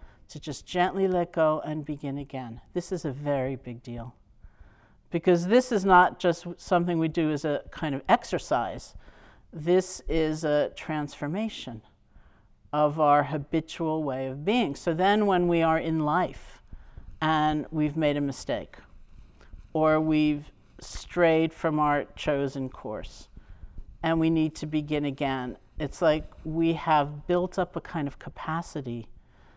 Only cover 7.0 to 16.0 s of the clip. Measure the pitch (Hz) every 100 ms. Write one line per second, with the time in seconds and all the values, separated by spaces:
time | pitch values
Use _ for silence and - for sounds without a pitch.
7 | 160 165 156 147 156 147 - - 160 139
8 | - 233 - 170 - 127 101 90 - -
9 | - - - - - 165 156 180 185 -
10 | - 160 156 156 156 147 139 - - 156
11 | 147 - 147 185 220 - - 117 - _
12 | _ - - _ _ _ _ 151 151 151
13 | 151 147 135 151 143 160 160 - 160 160
14 | 147 131 131 135 160 240 170 139 - 160
15 | 190 214 208 180 175 170 160 160 165 160